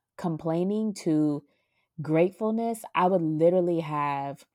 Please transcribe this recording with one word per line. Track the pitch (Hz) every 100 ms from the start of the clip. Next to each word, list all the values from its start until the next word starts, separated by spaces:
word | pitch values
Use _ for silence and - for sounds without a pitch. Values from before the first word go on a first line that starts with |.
| _ -
complaining | 180 156 165 165 190 214 220
to | 190 170 151 151 147 - _ _ _ _ -
gratefulness, | 151 160 180 - 214 220 233 226 -
I | 170 185
would | 190
literally | 156 156 165 185 175 165
have | 151 151 147 139 139 135 -